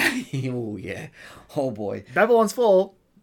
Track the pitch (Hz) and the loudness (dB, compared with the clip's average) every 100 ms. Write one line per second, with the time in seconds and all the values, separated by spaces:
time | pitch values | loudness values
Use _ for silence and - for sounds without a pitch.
0 | - 127 - 135 127 123 113 101 90 90 | 0 -2 -6 -6 -6 -6 -6 -8 -10 -12
1 | 160 - - - - 294 - 107 101 104 | -14 -18 -20 -20 -10 -6 -4 -4 -6 -8
2 | - 131 226 233 208 - 226 190 190 _ | -4 0 4 4 2 2 4 4 2 _
3 | _ _ | _ _